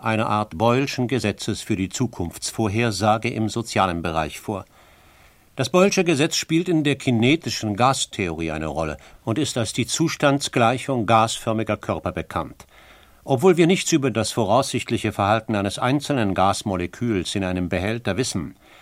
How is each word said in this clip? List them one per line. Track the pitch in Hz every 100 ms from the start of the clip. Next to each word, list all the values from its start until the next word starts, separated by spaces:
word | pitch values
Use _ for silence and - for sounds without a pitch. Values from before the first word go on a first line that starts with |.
eine | 113 110 113
Art | 107 107
Boyle'schen | 80 117 123 139 - 120
Gesetzes | 127 104 95 - 101
für | - 95
die | 95
Zukunftsvorhersage | - 120 - 85 - - - 110 107 120 95 107 110 117
im | 110 107
sozialen | 117 113 110 95 85
Bereich | 85 80 76 -
vor. | - 98 - _ _ _ _ _ _ _ _
Das | - 127
Boyle'sche | 180 196 196
Gesetz | 175 139 160
spielt | - - 160 180
in | 160
der | 147 135
kinetischen | 131 117 123 160 123 - 107 101
Gastheorie | 127 131 - - 90 80 82
eine | 78 78
Rolle | 73 78 73 - -
und | - 113
ist | 139 127
als | 107
die | - 113
Zustandsgleichung | - 160 - 147 139 - 131 117 127 - 127 98
gasförmiger | 113 113 - - 110 110 104
Körper | - 82 90
bekannt. | 82 - 90 67 - - - - - - _
Obwohl | - 131 185 170
wir | 165
nichts | 190 -
über | 160 131
das | 110 104
voraussichtliche | - 98 120 139 123 - 110 107
Verhalten | 104 101 110 -
eines | 104 98 -
einzelnen | 127 143 143 139 101
Gasmoleküls | 92 95 107 107 90 87 - 120 98 85 101
in |
einem | 92 90 87
Behälter | 90 98 117 107 95
wissen, | 127 98 71 - _ -